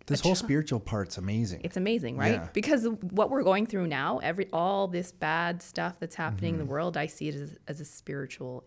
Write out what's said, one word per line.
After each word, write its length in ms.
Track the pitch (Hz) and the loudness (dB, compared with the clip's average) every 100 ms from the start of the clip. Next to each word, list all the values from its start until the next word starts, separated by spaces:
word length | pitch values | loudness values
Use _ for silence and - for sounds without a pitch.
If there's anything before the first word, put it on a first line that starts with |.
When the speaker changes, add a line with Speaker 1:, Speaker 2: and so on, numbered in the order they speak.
| - | -2
Speaker 1:
This 140 | 143 | 2
Speaker 2:
a 20 | |
Speaker 1:
whole 120 | 175 | 4
Speaker 2:
chi- 40 | 185 | 4
Speaker 1:
spiritual 400 | 226 143 147 117 | 4 2 2 -2
part's 400 | - 107 92 - | 0 -2 -2 -4
amazing. 440 | 95 107 110 85 | 0 0 0 -2
Speaker 2:
It's 120 | 170 190 | -4 -2
amazing, 400 | 196 226 120 131 | 0 0 -2 0
right? 180 | 135 | 2
Speaker 1:
Yeah. 140 | 233 170 | 2 0
Speaker 2:
Because 340 | - 285 277 226 214 | 0 4 4 4 -2
what 300 | 180 196 208 | -2 2 4
we're 120 | 269 | 4
going 240 | 190 190 220 | 4 4 4
through 220 | 196 170 | 0 0
now, 300 | 139 151 240 | 0 0 0
every, 300 | 156 180 - | 0 -2 -2
all 340 | 160 185 196 196 | 0 2 2 0
this 240 | 175 180 | -2 -4
bad 500 | - 156 160 170 175 | -4 0 0 0 -2
stuff 380 | - - 175 - | -6 -4 -4 -4
that's 160 | - | -8
happening 380 | - 156 98 170 | -4 -4 0 0
in 40 | 165 | 0
the 60 | |
Speaker 1:
Mm-hmm. 60 | 139 | 0
Speaker 2:
world, 260 | 143 175 165 | 0 0 -2
I 100 | 156 | -4
see 220 | - 151 | -4 -6
it 60 | |
as, 220 | 143 143 - - | -6 -8 -12 -12
as 140 | 147 | -10
a 40 | |
spiritual 800 | 147 - - 139 135 - 127 127 | -8 -8 -6 -8 -8 -8 -10 -10